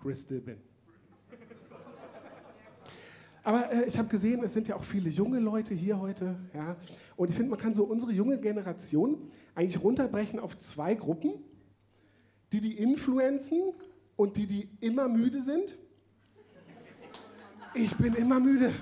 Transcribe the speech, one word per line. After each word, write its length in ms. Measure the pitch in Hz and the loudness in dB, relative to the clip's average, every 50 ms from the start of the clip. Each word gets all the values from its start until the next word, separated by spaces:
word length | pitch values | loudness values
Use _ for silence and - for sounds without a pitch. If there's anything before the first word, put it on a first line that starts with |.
Crystal 380 | - 135 131 131 - - 135 127 | -8 -8 -8 -8 -8 -8 -8 -8
bin. 180 | 110 120 110 101 - - _ _ _ _ - _ _ _ - _ _ _ 247 226 226 - 233 - - - - - - 247 240 220 - - - 220 - 277 - - - - - - - - - - - - - - - - - - - - - - - | -8 -10 -16 -16 -18 -20 _ _ _ _ -20 _ _ _ -20 _ _ _ -20 -20 -20 -20 -20 -20 -20 -20 -20 -20 -20 -20 -20 -20 -20 -20 -20 -20 -20 -20 -20 -20 -20 -20 -20 -20 -20 -20 -20 -20 -20 -20 -20 -20 -20 -20 -20 -20 -20 -20 -20 -8 -2
Aber, 280 | 226 214 240 240 - | 2 2 2 2 2
äh, 140 | 247 233 247 | 2 2 2
ich 140 | 247 - - | 2 2 0
hab 100 | 226 - | 0 2
gesehen, 320 | - 202 180 220 247 240 240 | 0 2 2 2 2 2 0
es 100 | 196 - | 0 0
sind 140 | 220 220 - | -2 -2 -2
ja 80 | - | -4
auch 80 | - - | -6 -6
viele 260 | - - 202 180 165 | -4 -2 -2 0 0
junge 300 | 147 165 202 240 262 247 | 2 2 0 2 2 2
Leute 360 | 226 214 214 220 214 220 208 | 2 2 0 -2 -2 -2 -4
hier 240 | 160 175 202 214 190 | -2 0 0 0 0
heute. 360 | 190 190 190 - 185 185 180 180 180 - - | -2 -4 -6 -4 -4 -4 -4 -6 -10 -12 -10
Ja? 240 | 151 151 165 175 175 - - - - - - - | -10 -8 -8 -8 -10 -12 -18 -20 -20 -20 -14 -2
Und 140 | - 180 175 | 0 0 0
ich 60 | - | 2
find, 140 | 240 233 269 | 0 0 0
man 100 | 226 - | 0 -2
kann 160 | - 226 214 | 0 0 4
so 80 | 208 202 | 4 2
unsere 280 | - 220 233 240 240 | 2 2 -2 0 0
junge 280 | 214 185 214 254 277 - | 2 2 2 2 2 2
Generation 920 | - 214 208 208 190 180 165 - - - 147 151 202 269 302 - - - - - - - - | 0 0 -2 -2 -4 -6 -8 -8 -6 0 2 4 4 4 2 -2 -4 -14 -18 -20 -20 -12 -2
eigentlich 300 | - 175 190 180 175 165 | 0 0 0 0 2 2
runterbrechen 560 | 208 254 - 269 240 - 202 214 - - 220 | 2 4 4 0 0 0 -2 -4 -2 -4 -8
auf 180 | 226 - - - | -8 -8 -10 -12
zwei 380 | - - - 147 147 175 226 | -14 -12 -8 -4 -2 -2 -2
Gruppen. 380 | 220 - 143 170 165 - 320 415 - - - - - - _ _ _ _ _ _ _ _ _ _ _ _ _ _ _ _ - - | -2 0 -4 -4 0 0 -2 -2 -2 -12 -18 -20 -20 -20 _ _ _ _ _ _ _ _ _ _ _ _ _ _ _ _ -4 -2
Die, 80 | 214 | -2
die 160 | 214 220 214 214 | 0 -2 -2 0
influenzen 960 | 214 240 277 294 - 269 254 262 262 269 285 277 - - 320 339 381 381 349 - - - - - _ _ _ | 2 2 2 2 2 0 2 4 4 2 2 0 -2 0 0 0 0 0 -4 -6 -14 -20 -20 -20 _ _ _
und 220 | - 208 202 202 214 | 0 0 2 2 -2
die, 100 | 208 185 | -2 -2
die 220 | 202 202 208 - - - | -2 -4 -4 -8 -10 -6
immer 300 | - 226 233 269 269 254 | -4 -2 0 2 0 2
müde 320 | 226 226 233 254 277 277 | 2 2 2 2 0 -2
sind. 360 | 247 269 294 349 403 392 - - - - _ _ _ _ _ _ _ _ _ 427 415 _ - 539 - - - - - - - - - - - - - - - - - - - - - - - | -4 -2 0 -2 -2 -4 -6 -14 -20 -20 _ _ _ _ _ _ _ _ _ -20 -20 _ -20 -20 -20 -20 -20 -20 -20 -20 -20 -20 -20 -20 -20 -20 -20 -20 -20 -20 -20 -20 -20 -20 -18 -8 -2
Ich 220 | 247 226 196 - - | 0 0 0 2 2
bin 160 | 240 240 226 | 2 2 2
immer 260 | 233 233 247 262 254 | 2 4 4 4 6
müde. 320 | 254 269 269 254 254 - - - | 6 6 6 6 6 4 2 0